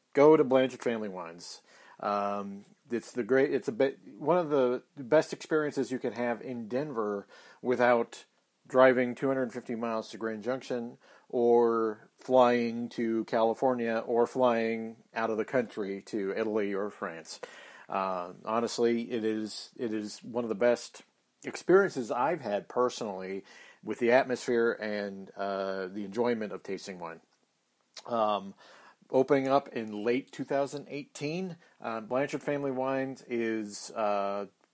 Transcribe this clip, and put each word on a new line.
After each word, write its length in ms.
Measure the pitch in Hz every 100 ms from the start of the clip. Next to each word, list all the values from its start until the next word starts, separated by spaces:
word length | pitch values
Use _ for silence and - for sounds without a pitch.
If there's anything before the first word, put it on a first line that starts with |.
| _
Go 220 | - 147
to 100 | 156
Blanchard 380 | 131 131 131 127
Family 280 | 127 113 104
Wines. 500 | 92 82 87 - - _ - - -
Um, 640 | 104 101 101 101 101 101 - _ _
it's 220 | 117 -
the 100 | 123
great, 300 | 107 131 143
it's 160 | 135 135
a 40 |
bit, 260 | 113 135 - - -
one 200 | 151 180
of 100 | 156
the 320 | 147 123 123 - 143
best 380 | 120 151 156
experiences 580 | 147 - 156 147 139 123
you 60 | 127
can 160 | 123
have 260 | 107 120 110
in 280 | 131 120 107
Denver 580 | 123 156 113 104 101 - - - -
without 640 | 120 123 123 120 113 - - _ _ _ -
driving 480 | 131 131 123 123
two 140 | 117 135
hundred 240 | 135 123
fifty 220 | 123 -
miles 340 | 113 117 113 110
to 80 | 98
Grand 260 | 113 107
Junction 540 | 107 131 - 123 117 127 _ - _
or 800 | 123 120 120 117 113 113 107 - _
flying 720 | - 127 120 120 117 117 120
to 360 | - 117 113 104
California 760 | 120 113 113 135 123 117 113 -
or 200 | 117 117
flying 720 | 131 123 113 113 113 113 113 _
out 140 | 113 113
of 80 | 107
the 80 |
country 560 | 107 131 107 113 98 98 -
to 260 | 110 98
Italy 380 | 98 110 107 101
or 160 | 98 101
France. 500 | - 98 82 80 - - - - - -
Uh, 420 | 98 95 92 87 95 107
honestly, 560 | 113 117 - 117 117 117
it 100 | 120
is, 460 | 110 107 107 - - -
it 160 | 120
is 280 | 107 104 -
one 220 | - 117
of 40 | 117
the 60 |
best 480 | 98 120 117 - - - _ _ _
experiences 640 | - - - 185 190 139 110
I've 300 | 117 139 170
had 280 | 120 101 92
personally 760 | 123 123 - 113 92 92 98 - - - -
with 140 | - 107
the 140 | 117
atmosphere 600 | 127 127 123 - 117 117 -
and, 500 | 107 104 101 98 95 101
uh, 520 | 98 98 98 95 95
the 180 | 101 98
enjoyment 460 | 104 120 117 104
of 100 | 95
tasting 360 | - 92 - 90
wine. 220 | 85 80 _ _ _ _ _ _ _ - -
Um, 480 | 117 107 101 98 - - - - _ _
opening 340 | 131 131 139 135
up 220 | 139 -
in 340 | - 110 104
late 300 | 113 127 139
two 100 | -
thousand 420 | 131 139 139 143 -
eighteen, 680 | 143 - - 147 170 190 170 _ _
uh, 200 | 117 113
Blanchard 420 | 110 127 147 143
Family 300 | - 143 139
Wines 500 | 127 131 135 135 131 -
is, 640 | 117 113 110 104 101 -
uh, 540 | 110 104 101 98 101 98 _ _